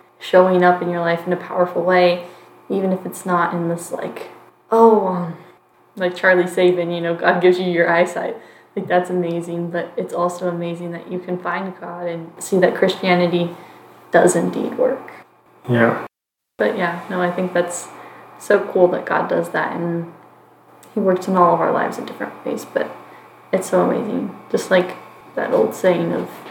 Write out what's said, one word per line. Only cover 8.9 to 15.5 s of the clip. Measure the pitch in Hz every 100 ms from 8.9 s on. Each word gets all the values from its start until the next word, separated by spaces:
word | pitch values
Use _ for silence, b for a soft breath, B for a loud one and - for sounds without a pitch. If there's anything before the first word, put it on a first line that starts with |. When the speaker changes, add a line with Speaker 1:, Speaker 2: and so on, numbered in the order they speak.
| 180 180
Speaker 1:
amazing, | 180 170 170 170 170 170
but | 170 170 -
it's | 180
also | 180 175 175 180
amazing | 170 170 170 175
that | 170 -
you | 180
can | 180 180
find | 175 180 190 180
God | 175 175 175
and | 170 165 -
see | - 190
that | 170
Christianity | - 185 - 185 180 175 175 170 B B B B B -
does | 165 175
indeed | 170 180 - - -
work. | - - - - - _ _